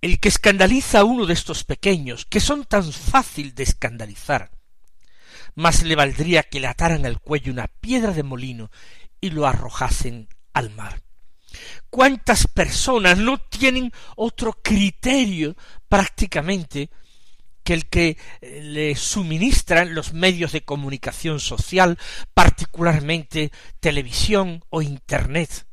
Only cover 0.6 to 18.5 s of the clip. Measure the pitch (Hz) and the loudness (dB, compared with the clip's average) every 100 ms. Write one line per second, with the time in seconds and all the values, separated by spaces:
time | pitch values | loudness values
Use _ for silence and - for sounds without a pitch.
0.6 | 185 254 - 226 202 247 190 170 - 160 | 6 4 4 6 6 4 0 0 -2 -8
1.6 | - 139 196 185 135 117 - 208 - 294 | -6 -4 0 0 -2 -8 -2 2 2 0
2.6 | 277 214 170 139 - 262 240 - 143 131 | 0 0 0 -4 2 2 2 -6 -10 -6
3.6 | 135 - 120 117 107 101 - 135 110 - | 0 0 0 -6 -12 -12 -4 -2 -2 -16
4.6 | _ - - - - - - - - - | _ -20 -20 -20 -20 -20 -20 -14 -14 0
5.6 | 165 160 165 156 143 135 160 170 147 143 | 4 6 6 4 2 2 2 2 2 -4
6.6 | 131 120 170 160 135 117 - 151 127 127 | -6 0 0 2 0 -2 -4 -4 -4 -6
7.6 | 117 - 220 254 220 165 139 127 127 123 | -8 -10 -2 0 0 -2 -4 -6 -10 -12
8.6 | 107 - - - - - 196 156 147 123 | -14 -16 -18 -16 -18 -10 -8 0 0 0
9.6 | 123 - 127 - 127 117 107 - - - | -2 -4 0 0 -2 -4 -12 -16 -4 -4
10.6 | 113 107 101 - - - - - - - | -4 -8 -12 -12 -14 -18 -18 -20 -20 -18
11.6 | - - - 240 262 269 - 226 - - | -14 -14 -10 4 4 4 2 4 4 4
12.6 | - - - 247 185 180 226 269 - 214 | 0 0 2 4 4 4 4 0 -4 0
13.6 | 262 254 254 - - - 220 - 226 - | 0 2 -4 -8 -16 -6 -6 -2 -4 -4
14.6 | - 214 196 - 247 269 233 180 151 170 | 0 2 2 0 0 2 2 0 -4 -6
15.6 | - - - 202 190 - 196 165 147 196 | -14 -16 0 2 2 0 -2 0 -2 -4
16.6 | 156 143 143 - - - - - - - | -4 -8 -8 -10 -18 -18 -18 -16 -18 -10
17.6 | - 170 - - 170 156 - - - | -2 -2 0 2 2 0 -10 -16 -16